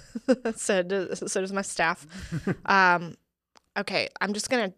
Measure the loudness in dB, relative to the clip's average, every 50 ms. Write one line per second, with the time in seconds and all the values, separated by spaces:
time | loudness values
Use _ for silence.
0 | -20 -12 -12 -6 2 2 2 2 2 -6 -6 -4 0 2 2 2 2 0 -2 -2
1 | -2 -2 -6 -6 -6 -4 -2 -2 -2 -2 -4 -4 -4 -4 -2 0 0 0 0 -2
2 | -8 -16 -16 -14 -10 -8 -8 -4 -2 -2 -4 -2 0 2 4 6 6 6 4 4
3 | 0 -6 -12 -16 _ _ _ _ _ _ _ -20 _ _ _ -8 -6 -2 -2 -2
4 | -2 -2 -4 -4 -4 -2 -2 -4 -2 -2 0 0 0 -2 -6